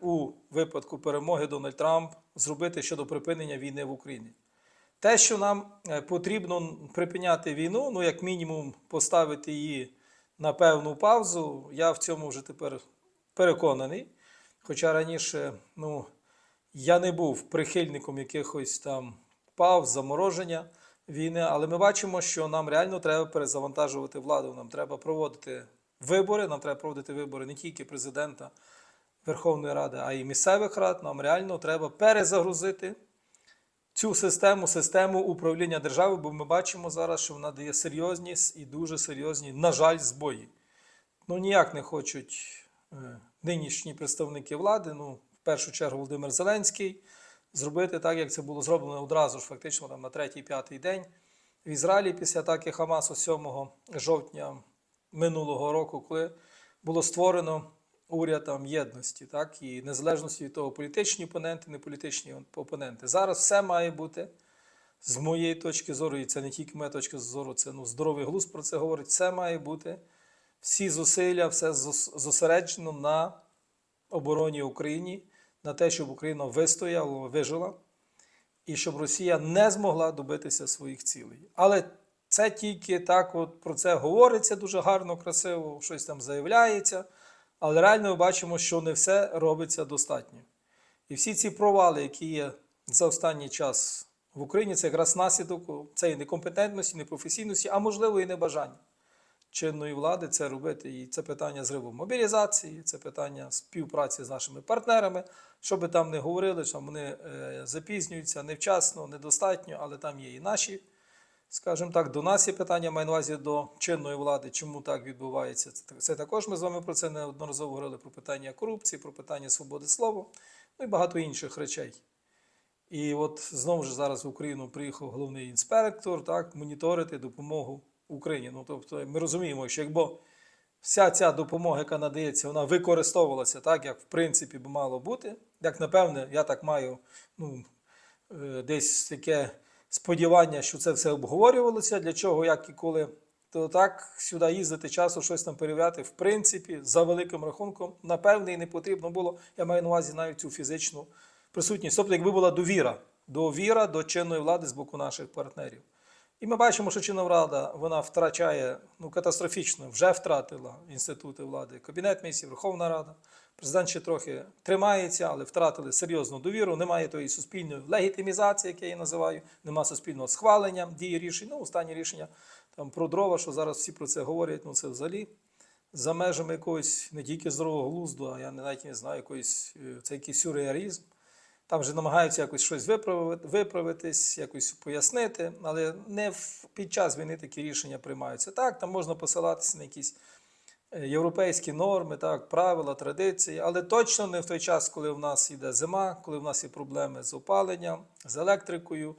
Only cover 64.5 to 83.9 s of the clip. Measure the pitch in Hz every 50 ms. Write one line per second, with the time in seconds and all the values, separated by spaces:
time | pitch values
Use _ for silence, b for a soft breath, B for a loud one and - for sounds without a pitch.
64.5 | b b b b b b b b b b - - - 127 147 156 165 165 165 165
65.5 | 165 165 - 165 151 - - - 147 127 156 160 139 139 131 120 - 147 135 139
66.5 | 131 - 151 - - 147 151 143 143 143 131 - - 135 120 120 123 139 139 131
67.5 | 127 - - 139 135 135 131 117 120 120 156 160 151 143 139 131 160 196 175 -
68.5 | - 156 147 - - 156 156 160 160 147 139 - - - 185 180 180 180 180 175
69.5 | 170 160 143 143 160 160 - 170 170 190 b b b b b b b b b b
70.5 | b b - - - - 196 190 151 156 165 160 - 190 180 180 180 175 175 160
71.5 | 160 - 170 160 156 143 139 147 143 - - - - 151 131 147 147 - 175 156
72.5 | 165 175 175 170 - - 170 160 151 143 139 147 156 160 165 180 175 - _ _
73.5 | _ _ _ _ _ _ _ _ _ _ _ _ 190 170 139 143 151 156 160 156
74.5 | 151 147 139 135 135 - 147 151 151 165 175 180 185 196 - b b b b b
75.5 | b b _ 151 143 147 170 165 - - 156 135 131 127 - 156 156 143 143 131
76.5 | 117 147 165 156 - - - 175 170 170 156 143 139 135 135 127 123 156 143 127
77.5 | 151 165 175 190 190 - _ _ _ _ b b b b b b b b b b
78.5 | b _ _ - 156 139 - 175 147 143 156 135 - - 185 175 170 156 151 156
79.5 | 170 190 208 220 208 202 208 196 160 160 165 160 156 143 139 131 151 147 - 147
80.5 | 131 - 143 135 - - 139 135 135 - - - - 139 117 110 120 123 165 -
81.5 | _ - 180 196 202 190 - - - _ _ _ _ _ _ _ - - 214 220
82.5 | 214 - 214 208 202 170 - - 185 175 175 - 180 185 185 180 - 170 165 160
83.5 | - - - 165 156 147 - 180